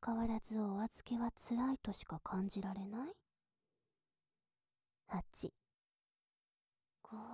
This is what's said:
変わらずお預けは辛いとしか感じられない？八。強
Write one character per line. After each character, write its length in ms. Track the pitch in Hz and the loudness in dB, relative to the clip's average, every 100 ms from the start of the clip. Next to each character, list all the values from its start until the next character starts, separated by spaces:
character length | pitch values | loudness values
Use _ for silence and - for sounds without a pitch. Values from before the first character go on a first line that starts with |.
変 120 | 240 226 | 0 2
わ 100 | 226 | 4
ら 140 | 220 | 2
ず 180 | - 220 | 2 2
お 220 | 208 196 | 2 2
預 240 | 226 - | 0 -4
け 120 | - 233 | -2 2
は 140 | 233 - - | 2 -2 0
辛 260 | 233 262 | 2 4
い 40 | 262 | 2
と 140 | - | 0
し 120 | - | -4
か 140 | - 156 | -4 -6
感 240 | - 190 196 | -2 0 0
じ 120 | 196 | 0
ら 140 | 190 | -2
れ 140 | 190 196 | -2 -4
な 160 | 220 | -4
い？ 40 | 294 415 _ _ _ _ _ _ _ _ _ _ _ _ _ _ _ _ _ _ - | -4 -6 _ _ _ _ _ _ _ _ _ _ _ _ _ _ _ _ _ _ -4
八。 400 | 180 - - - _ _ _ _ _ _ _ _ _ _ _ _ _ _ _ | -2 -2 -4 -6 _ _ _ _ _ _ _ _ _ _ _ _ _ _ _
強 160 | - 220 226 | -14 -12 -8